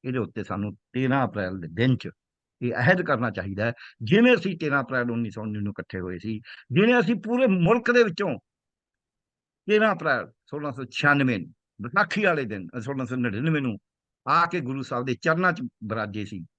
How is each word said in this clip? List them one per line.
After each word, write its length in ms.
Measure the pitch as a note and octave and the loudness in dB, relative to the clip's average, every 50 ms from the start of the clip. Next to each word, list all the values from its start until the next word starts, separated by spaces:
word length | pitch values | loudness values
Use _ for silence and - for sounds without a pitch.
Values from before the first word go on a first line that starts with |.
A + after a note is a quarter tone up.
| - | -6
ਇਹਦੇ 120 | B2+ B2+ | -4 -4
ਉੱਤੇ 260 | C3 G#2+ E2+ _ A2 G2 | -4 -4 -4 _ -10 -8
ਸਾਨੂੰ 300 | - - G2+ G2+ G#2 - | -6 -6 -4 -4 -6 -8
ਤੇਰਾਂ 540 | _ _ _ - B2+ C3 B2+ C3 C#3 B2+ | _ _ _ -4 -2 0 2 2 2 0
April 320 | G2+ - G#2 G2 F#2 F#2+ F#2+ | -2 -2 -4 -4 -4 -6 -8
ਦੇ 80 | E2 | -10
ਦਿਨ 300 | D#2+ E2 F#2 A#2+ C3 B2+ | -10 -2 2 2 2 2
'ਚ 120 | - - E2+ - _ _ _ _ _ _ _ _ _ | 2 -2 -12 -14 _ _ _ _ _ _ _ _ _
ਇਹ 120 | B2 B2 - | -6 -4 -2
ਅਹਿਦ 280 | - B2 D3+ F#3+ F3+ | 2 2 2 2 2
ਕਰਨਾ 280 | F3 E3 C#3+ A#2 B2 A2+ | 2 -2 -2 0 0 -4
ਚਾਹੀਦਾ 360 | G2+ G2 F2+ G2 G2 G2 A2 | -4 -6 -8 -6 -4 -2 -2
ਹੈ, 80 | A#2 A#2 - - - _ _ | -2 -4 -6 -16 -20 _ _
ਜਿਵੇਂ 340 | A#2 G#2+ D#3 G#3+ A#3 B3 B3 | 0 2 4 6 8 6 6
ਅਸੀਂ 220 | - - G#3 F3 | 4 2 -4 -4
ਤੇਰਾਂ 260 | D#3+ D#3+ D3 C#3 C#3+ B2+ | -4 -4 0 0 0 -2
April 280 | - C3 B2 A#2+ A#2+ | 0 -2 -2 -2 -2
ਉੱਨੀ 180 | A#2 A#2 A#2 G#2+ | -2 -2 -4 -4
ਸੌ 120 | - A2 | -6 -8
ਉੱਨੀ 180 | G#2+ A2 G#2+ G#2+ | -8 -6 -4 -4
ਨੂੰ 120 | G2+ G#2 | -4 -4
ਇਕੱਠੇ 280 | G2+ - - _ - F#2+ | -6 -8 -10 _ -8 -6
ਹੋਏ 180 | F2+ F#2 F2+ | -6 -6 -8
ਸੀ, 240 | E2+ - G#2+ A2 G#2+ - - - - - _ | -8 -6 -6 -6 -6 -8 -16 -20 -20 -12 _
ਜਿਵੇਂ 280 | B2 D#3 G#3 A#3 B3 B3 | 2 4 6 6 6 4
ਅਸੀਂ 160 | F#3+ F3 A#3+ | 4 2 0
ਪੂਰੇ 320 | F#3+ - G#3 A#3+ A#3+ C4 | -2 -2 -2 0 2 4
ਮੁਲਕ 440 | A#3+ F#3+ F3+ E3+ F3+ A3+ B3 A#3 B3+ | 4 4 4 4 4 4 4 2 4
ਦੇ 120 | A#3+ B3 A#3 | 4 4 4
ਵਿੱਚੋਂ 360 | G#3 E3 - G3+ F3 B2 - _ _ _ _ _ _ _ _ _ _ _ _ _ _ _ _ _ _ _ _ _ _ _ _ _ F#3+ | 4 2 -2 -2 -2 -2 -6 _ _ _ _ _ _ _ _ _ _ _ _ _ _ _ _ _ _ _ _ _ _ _ _ _ 2
ਤੇਰਾਂ 260 | G#3 G#3+ A3 G#3+ F#3+ | 4 4 4 4 2
April 360 | E3 D#3+ D#3 C3 A#2 F2+ - _ _ _ | 0 0 0 0 0 -2 -8 _ _ _
ਸੋਲਾਂ 260 | _ - D3+ D3 D3 | _ -10 -8 -6 -8
ਸੌ 120 | A#2+ B2+ C3 B2 | -8 -8 -12 -10
ਛਿਆਨਵੇਂ 480 | - - - D3 C#3+ C#3+ C#3 B2+ A#2+ F#2+ | -6 2 4 4 6 6 4 2 2 0
ਨੂੰ, 140 | D#2+ - - _ _ _ _ - | -4 -8 -14 _ _ _ _ -12
ਵਿਸਾਖੀ 440 | G2+ A#2+ D3 G3 G#3 - - G#3 G#3 | -10 -2 0 0 0 2 0 2 2
ਵਾਲੇ 180 | F#3+ E3+ D3 C3+ | 2 2 2 -2
ਦਿਨ, 240 | G#2 G#2+ G2 F2+ E2+ - B2 | -4 -6 -8 -8 -8 -10 -8
ਸੋਲਾਂ 260 | A2 B2 C#3 C3 C3 | -6 -6 -6 -6 -4
ਸੌ 100 | A2+ B2+ | -4 -2
ਨੜਿਨਵੇਂ 460 | B2+ A#2+ A#2+ G2 A2 C3+ D#3+ D#3+ D3 | -2 -2 -2 -2 -2 0 0 0 0
ਨੂੰ 160 | C3+ B2 G#2 G2 _ _ _ _ _ _ _ _ _ | 0 -2 -4 -6 _ _ _ _ _ _ _ _ _
ਆ 180 | C3 D3 E3+ E3 | 0 2 2 2
ਕੇ 140 | E3+ F3+ F3 | 0 -2 -4
ਗੁਰੂ 220 | C3+ B2 C3+ C#3 | -4 -4 -6 -6
ਸਾਹਿਬ 240 | B2+ - C3+ B2 B2 | -6 -6 -6 -4 -2
ਦੇ 120 | C3 B2 - | -4 -4 -2
ਚਰਨਾਂ 320 | - E3 D#3+ E3+ F#3 F3+ E3+ | 0 0 0 2 2 0 0
'ਚ 80 | F3 B3+ A#3+ _ _ A2 | 0 -8 -10 _ _ -8
ਬਿਰਾਜੇ 420 | G#2 G#2+ A2 G#2+ G#2 G2 G#2+ G2+ | -6 -6 -4 -6 -6 -6 -8 -8
ਸੀ 200 | G2+ G#2+ F#2 E2 - _ | -8 -10 -12 -14 -14 _